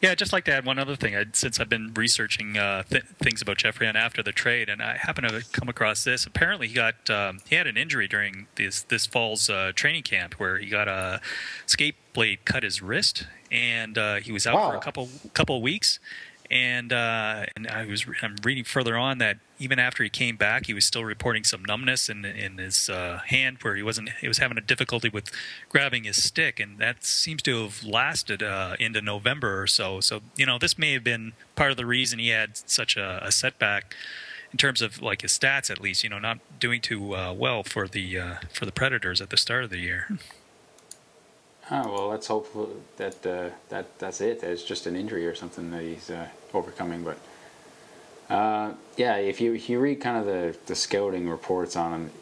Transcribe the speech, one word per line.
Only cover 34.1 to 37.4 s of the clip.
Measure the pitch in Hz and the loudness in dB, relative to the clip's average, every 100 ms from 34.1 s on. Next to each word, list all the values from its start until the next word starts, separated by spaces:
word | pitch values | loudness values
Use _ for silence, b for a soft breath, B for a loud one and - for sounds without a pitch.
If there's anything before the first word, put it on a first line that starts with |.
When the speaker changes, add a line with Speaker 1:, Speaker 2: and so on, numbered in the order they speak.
| B B B B | B B B B
Speaker 1:
in | - | 2
terms | 139 127 | 2 4
of, | 113 - | -2 -2
like, | 117 101 | -4 -2
his | - | 0
stats, | - 135 139 - | 2 4 2 -2
at | 101 | -4
least, | 98 90 | -2 0
you | 113 | -2
know, | 101 | -2
not | 110 113 - 135 | -4 -6 -8 -4
doing | 120 120 | -2 0
too, | - 113 101 | -2 -4 -4
uh, | 98 92 | -4 -4
well | 92 | 0